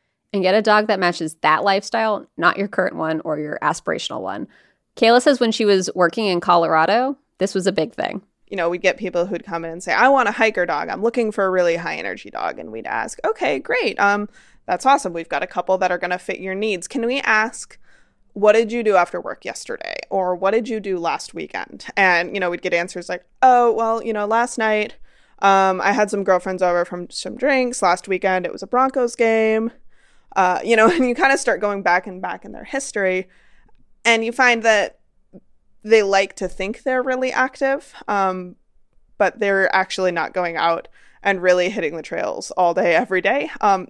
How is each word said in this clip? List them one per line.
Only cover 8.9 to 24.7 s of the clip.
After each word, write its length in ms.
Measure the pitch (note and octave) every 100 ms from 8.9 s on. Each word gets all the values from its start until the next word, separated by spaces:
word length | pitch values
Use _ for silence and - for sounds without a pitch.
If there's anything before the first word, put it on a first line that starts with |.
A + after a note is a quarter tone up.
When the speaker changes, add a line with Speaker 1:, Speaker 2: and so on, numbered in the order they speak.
| F3
Speaker 2:
people 280 | G3 F3 F3+
who'd 180 | F3+
come 200 | - E3+
in 60 | E3
and 120 | E3+
say, 100 | F#3
"I 140 | - B3+
want 200 | C#4 G#3+
a 40 |
hiker 340 | A3+ A3 G3+ F3
dog. 220 | D3 E3
I'm 140 | F#3
looking 300 | A3+ B3 A3
for 120 | G3+
a 60 | F#3+
really 260 | F#3 F3 E3
high 200 | E3 D#3
energy 340 | F#3+ F#3+ -
dog." 280 | - E2+ -
And 120 | -
we'd 160 | A2 -
ask, 320 | A2 - -
"Okay, 340 | G#4 A4+ - C4+
great. 400 | - B4 C#4+ -
Um, 300 | G3+ G#3 G#3 - _ _ -
that's 200 | F3+ B3+
awesome. 260 | C#4 F#3+
We've 160 | E3+ E3
got 140 | D3
a 40 | F#3
couple 300 | F#3 - F#3+
that 120 | F3+
are 80 | F3+
gonna 200 | F3+ F3+
fit 200 | - -
your 160 | F#3+
needs. 320 | F#3+ A3 F#3+ -
Can 180 | C4+
we 140 | A#3 C4+
ask, 580 | A3 G#3+ A3 - - - - _ _ _ _
what 180 | G3+ G#3
did 180 | G#3+ A3+
you 120 | A#3+
do 100 | G#3+
after 260 | F#3+ F3 F3
work 240 | - -
yesterday? 520 | - - - - G1+ - -
Or 280 | G3 F3+ F3+
what 160 | F#3+
did 160 | A3 A3+
you 100 | A3
do 180 | G3 F#3
last 360 | E3 D3 -
weekend?" 520 | E3 D#3 F2+ - - - -
And, 360 | F#3+ F3 F3+
you 60 | G3
know, 100 | F3+
we'd 120 | F3
get 120 | F3+
answers 340 | E3+ F3+ F3+ F3
like, 160 | F3+ - _
"Oh, 300 | C4 B3 A#3+
well, 300 | A3+ A3+ A3+
you 80 | A3+
know, 140 | G#3+ G#3
last 300 | A3+ A#3+ -
night, 380 | A3